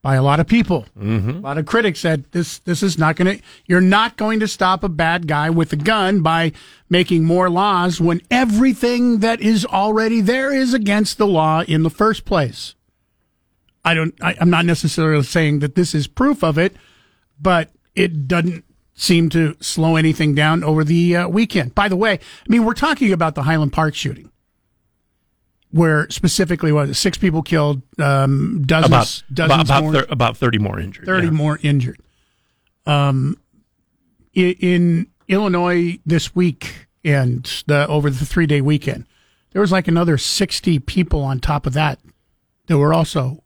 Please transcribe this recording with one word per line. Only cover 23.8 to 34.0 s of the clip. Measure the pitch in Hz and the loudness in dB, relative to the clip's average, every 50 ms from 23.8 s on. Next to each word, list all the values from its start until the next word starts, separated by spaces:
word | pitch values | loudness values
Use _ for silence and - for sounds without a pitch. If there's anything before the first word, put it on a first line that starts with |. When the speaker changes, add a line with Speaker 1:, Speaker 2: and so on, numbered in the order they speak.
| 160 156 147 | -2 -2 -2
Speaker 1:
shooting, | - - - - - - - _ _ _ _ _ _ _ _ _ _ _ _ _ _ _ _ _ _ _ _ _ _ _ _ _ _ _ _ | -4 -8 -8 -8 -10 -16 -20 _ _ _ _ _ _ _ _ _ _ _ _ _ _ _ _ _ _ _ _ _ _ _ _ _ _ _ _
where | - 156 170 160 156 151 156 - | 0 2 2 2 2 0 0 -2
specifically, | - - - 175 - - 190 160 175 160 - 160 | -6 -4 -2 -2 0 0 -2 -2 -2 -2 0 0
what, | 151 151 143 143 131 | 0 0 0 -2 -4
six | - - 196 - - | -2 -2 -2 -2 0
people | - 185 156 160 151 | -2 0 0 -2 -4
killed, | - - 160 147 147 147 135 - _ - - | -2 0 0 0 0 -2 -4 -8 _ -6 -2
um, | 151 143 139 135 135 135 139 135 143 170 233 185 143 | 0 0 2 2 2 0 0 0 -2 -2 -2 -4 -2
dozens, | 131 160 160 160 | 0 2 2 4
Speaker 2:
About, | - - 123 110 - - - - - 135 | 4 4 4 2 0 -4 -12 -12 -10 -4
Speaker 1:
dozens | 131 165 151 139 131 156 | -2 2 2 4 4 4
Speaker 2:
about, | |
about | 117 139 139 156 | 4 4 2 2
Speaker 1:
more, | 156 156 | 2 0
Speaker 2:
thir-, | 139 131 - | 0 0 0
about | 156 120 120 117 117 | -2 -2 0 -2 -2
thirty | - - 123 110 107 | 0 -2 0 0 0
more | 104 98 98 101 | -2 -2 -4 -6
injured, | 90 95 98 - - | -8 -8 -12 -12 -6
Speaker 1:
thirty | - 185 185 175 | -2 -2 0 0
Speaker 2:
yeah. | 165 156 | 0 0
Speaker 1:
more | 156 147 151 151 - - | 0 0 -2 -2 -2 0
injured. | 147 147 139 123 123 - _ _ _ _ _ _ _ _ _ _ _ _ _ _ _ _ _ _ | 0 0 0 0 -2 -6 _ _ _ _ _ _ _ _ _ _ _ _ _ _ _ _ _ _
Um, | - 147 143 143 143 135 135 131 139 - - _ _ _ _ _ _ _ _ _ _ _ _ | -2 0 2 2 2 0 0 -2 -2 -4 -6 _ _ _ _ _ _ _ _ _ _ _ _